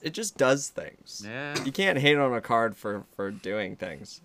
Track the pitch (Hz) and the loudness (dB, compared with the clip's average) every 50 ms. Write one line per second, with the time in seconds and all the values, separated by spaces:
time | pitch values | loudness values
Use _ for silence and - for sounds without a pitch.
0 | - 156 160 - 226 208 - - 139 127 135 143 139 - - - - - - - | -2 -6 -6 -6 -6 -6 0 2 4 4 4 2 0 -4 -8 -10 -10 -10 -12 -16
1 | - - - - 104 104 113 131 143 143 147 - - 262 135 - 196 196 180 139 | -18 -18 -16 -14 -12 -10 -10 -8 -8 -6 -6 -4 -4 -4 -2 2 2 2 4 4
2 | - - 151 143 143 131 123 117 110 - 120 113 117 113 101 - - 107 101 101 | 6 6 6 6 6 4 2 0 0 2 4 4 4 2 0 -4 -6 -6 -4 -6
3 | - - _ - 101 98 104 98 - 92 101 107 104 92 92 - 92 92 80 69 | -8 -10 _ -6 -6 -6 -6 -6 -6 -4 -4 -2 -4 -4 -6 -8 -8 -8 -8 -10
4 | - - - - - | -14 -16 -18 -20 -18